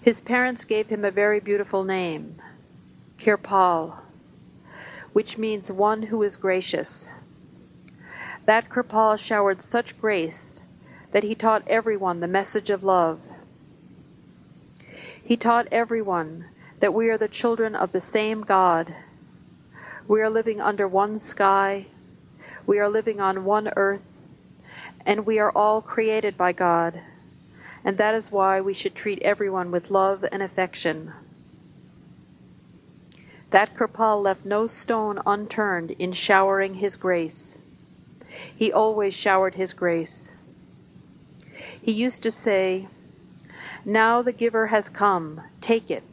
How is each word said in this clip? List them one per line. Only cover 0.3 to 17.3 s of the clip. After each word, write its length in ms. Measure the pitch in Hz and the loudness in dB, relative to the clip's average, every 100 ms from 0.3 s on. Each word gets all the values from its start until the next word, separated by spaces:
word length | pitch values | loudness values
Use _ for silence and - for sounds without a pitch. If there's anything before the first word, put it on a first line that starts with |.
| 247 254 240 | -2 0 -4
gave 240 | - 214 214 | -4 -4 -2
him 160 | 214 202 | -2 -2
a 60 | |
very 280 | 190 208 208 | 2 2 0
beautiful 440 | 202 202 202 196 | -2 -2 -2 -4
name, 580 | 190 190 175 156 - - - - - - - - - - | -2 -4 -4 -6 -10 -18 -20 -20 -20 -20 -20 -20 -20 -2
Kirpal, 800 | - 208 - 196 180 165 165 - - - - - - - - - - - - | 0 0 2 4 4 2 -4 -12 -20 -20 -20 -20 -20 -20 -20 -20 -20 -20 -2
which 240 | 208 214 - | -2 -2 -6
means 340 | 220 214 196 | -6 -6 -8
one 320 | 190 208 220 | 0 0 0
who 200 | 220 220 | -4 -2
is 120 | 208 - | -2 -2
gracious. 720 | 190 185 185 156 - - - - - - - - - - - - - - - - - | -2 -2 -2 -6 -6 -14 -20 -20 -20 -20 -20 -20 -20 -20 -20 -20 -20 -16 -16 -2 2
That 240 | 220 233 | 2 2
Kirpal 480 | 247 247 214 220 214 | -6 -2 2 2 2
showered 460 | - 214 202 190 | 0 0 2 0
such 360 | - 233 233 - | -4 -4 -4 -4
grace 600 | 220 196 160 - - - - - - - - | -2 0 -2 -8 -20 -20 -20 -20 -20 -20 -2
that 120 | 202 | 0
he 100 | 208 | 0
taught 340 | 220 220 214 - | 0 2 2 2
everyone 520 | 226 226 208 185 175 | 0 0 -2 -2 -2
the 80 | 170 | -2
message 420 | 190 196 214 208 | -2 -2 -6 -2
of 140 | 196 | -2
love. 360 | 190 185 165 160 - - - - - - - - - - - - - - - - - - - - | 2 2 2 -2 -14 -20 -20 -20 -20 -20 -20 -20 -20 -20 -20 -20 -20 -20 -20 -20 -20 -20 -20 -20
He 140 | - 233 | -2 0
taught 300 | 233 233 240 | 2 2 2
everyone 760 | 226 233 226 202 175 156 165 175 - - - | -2 -2 -4 -2 -2 -4 -10 -18 -20 -20 -2
that 140 | 208 | 0
we 160 | 214 226 | 2 0
are 80 | 220 | 0
the 100 | |
children 480 | 214 | -2